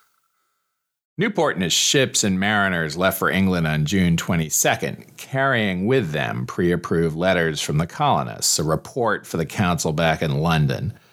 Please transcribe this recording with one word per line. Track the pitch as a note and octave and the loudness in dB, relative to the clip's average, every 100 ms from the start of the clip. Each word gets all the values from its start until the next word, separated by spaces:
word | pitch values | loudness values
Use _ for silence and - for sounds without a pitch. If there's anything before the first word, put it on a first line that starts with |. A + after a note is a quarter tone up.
| _ _ _ _ _ _ _ _ _ _ _ - | _ _ _ _ _ _ _ _ _ _ _ -4
Newport | G#3+ G3+ D3 F2+ | -2 2 0 0
and | |
his | F2+ | 0
ships | - - C#3+ B2+ - | 0 2 2 2 2
and | G#2 F#2 | 0 2
mariners | G2+ G#2+ G2 F2 D#2 D#2 | 2 2 2 0 -2 0
left | F#2+ F#2 | 0 2
for | E2+ | 0
England | F2 F#2+ F2+ D#2 | 2 2 2 0
on | D#2 | 0
June | D2+ G2 F2 E2 | 0 2 2 2
twenty-second, | - F2 D#2 - D3 A#2 D2+ - - - | 0 -2 -2 0 0 0 -4 -8 -14 -20
carrying | - C3+ C#3 B2 G#2 F2+ G2+ | -8 -2 0 0 0 0 2
with | C3 F2 | 2 0
them | D2 A#1+ A1+ B1 | -2 -4 -4 -6
pre-approved | - F2 E2+ - F2 E2 D#2 | 0 2 0 0 0 0 0
letters | F2+ F2+ E2 D#2 | 0 2 2 -2
from | - D2+ | -2 -2
the | E2+ | -2
colonists, | - D3 F2 B1 G1+ - - | -2 0 0 -2 -4 -2 0
a | |
report | D#2 D#2 - C3+ A2+ G2 - | 0 -2 -4 -4 -2 -2 -4
for | E2+ | -6
the | D2+ | -4
council | - F3+ E2+ D3 | 0 0 0 -2
back | D2+ E2 D#2+ | 0 0 0
in | E2 C#2 | 0 0
London, | E2 D#2+ C#2+ A#1 - - _ | 0 2 2 0 -6 -10 _